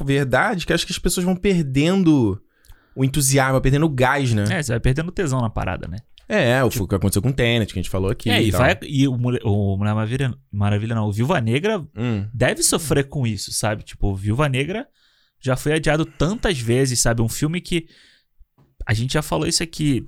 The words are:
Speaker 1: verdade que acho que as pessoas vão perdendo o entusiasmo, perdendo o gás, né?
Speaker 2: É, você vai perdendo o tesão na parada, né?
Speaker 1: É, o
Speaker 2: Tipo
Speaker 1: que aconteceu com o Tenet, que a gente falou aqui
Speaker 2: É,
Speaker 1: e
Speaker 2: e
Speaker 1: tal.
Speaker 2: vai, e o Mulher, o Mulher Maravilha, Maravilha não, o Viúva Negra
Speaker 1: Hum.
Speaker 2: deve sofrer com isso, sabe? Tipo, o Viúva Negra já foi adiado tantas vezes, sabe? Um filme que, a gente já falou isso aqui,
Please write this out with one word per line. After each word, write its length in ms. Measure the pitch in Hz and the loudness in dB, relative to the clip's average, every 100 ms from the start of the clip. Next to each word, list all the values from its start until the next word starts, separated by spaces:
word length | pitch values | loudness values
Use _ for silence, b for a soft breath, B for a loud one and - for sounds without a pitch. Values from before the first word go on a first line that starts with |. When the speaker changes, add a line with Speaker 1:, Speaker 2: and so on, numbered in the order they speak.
Speaker 1:
verdade 600 | 139 139 135 127 196 190 - | -2 0 2 2 0 -2 -2
que 60 | |
acho 120 | 170 | -2
que 80 | - | -2
as 60 | 180 | -4
pessoas 260 | 208 185 | -2 0
vão 120 | 180 185 | 0 0
perdendo 1040 | 208 175 139 135 160 196 165 147 107 95 - b b b b - | 2 2 2 2 2 4 4 4 2 -2 -8 b b b b -2
o 80 | |
entusiasmo, 560 | 135 147 135 135 131 131 | 0 2 2 2 4 2
perdendo 260 | 131 143 160 | 2 2 2
o 20 | |
gás, 440 | 131 127 143 127 | 2 2 2 2
né? 100 | 110 104 | 2 0
Speaker 2:
É, 100 | 180 | -2
você 100 | 139 | -2
vai 80 | 117 | 0
perdendo 280 | 127 135 170 | 0 0 -2
o 40 | |
tesão 280 | 190 165 131 | -4 -2 -2
na 100 | 113 | -2
parada, 360 | - 101 90 - | -4 -6 -6 -8
né? 120 | 87 - - - | -12 -14 -20 -4
Speaker 1:
É, 340 | 214 120 127 | 0 2 4
o 40 | 120 | 2
Speaker 2:
Tipo 200 | 107 90 | 0 -2
Speaker 1:
que 60 | 98 | 0
aconteceu 260 | 101 101 | 0 0
com 60 | 117 | 0
o 40 | |
Tenet, 400 | 135 120 117 101 | 0 2 2 0
que 60 | 92 | -2
a 40 | |
gente 80 | 87 | -4
falou 200 | 95 95 | -2 -2
aqui 180 | 92 - | -2 0
Speaker 2:
É, 120 | - | 2
Speaker 1:
e 60 | 113 | 2
Speaker 2:
e 20 | |
Speaker 1:
tal. 100 | 90 | 2
Speaker 2:
vai, 160 | 131 190 | 2 0
e 240 | - 139 135 | -2 0 2
o 100 | 120 | 0
Mulher, 240 | 123 123 | -2 -2
o 320 | 107 101 98 98 | 0 0 0 0
Mulher 180 | 104 | 0
Maravilha, 400 | 107 110 131 135 - _ | -2 -2 -2 -4 -6 _
Maravilha 420 | 101 101 104 110 117 | -2 0 0 0 -2
não, 100 | 107 | 0
o 60 | |
Viúva 280 | 104 127 185 | 0 0 0
Negra 380 | 113 131 208 214 - 107 | 0 0 0 -2 -6 -6
Speaker 1:
Hum. 300 | 120 107 107 | -2 -2 -4
Speaker 2:
deve 280 | 117 131 220 | 0 0 2
sofrer 400 | - 214 160 147 | 0 0 2 0
com 200 | 139 147 117 | 0 -2 -2
isso, 260 | 101 - | -4 -6
sabe? 300 | - 107 110 | -4 -2 -4
Tipo, 240 | - - 104 | -8 -4 -4
o 80 | 98 | -2
Viúva 320 | 104 113 151 | -2 0 0
Negra 380 | 127 151 208 277 _ _ _ _ _ | 0 -2 -6 -10 _ _ _ _ _
já 160 | 131 127 | -4 -2
foi 160 | 147 | 0
adiado 320 | 156 156 151 | 0 2 0
tantas 540 | 160 - 156 226 139 139 | -2 -2 -2 0 0 0
vezes, 400 | 113 120 135 117 | 0 2 2 2
sabe? 220 | 123 117 | 2 2
Um 60 | 117 | 0
filme 320 | - 151 175 | -2 -2 -4
que, 260 | - 170 160 b b b b _ - _ _ - - | -4 -4 -4 b b b b _ -20 _ _ -10 -2
a 60 | |
gente 200 | 110 127 | -2 0
já 80 | 151 | -2
falou 240 | 151 160 156 | -2 -2 0
isso 160 | - | -2
aqui, 380 | 170 - 147 117 | -4 -2 0 0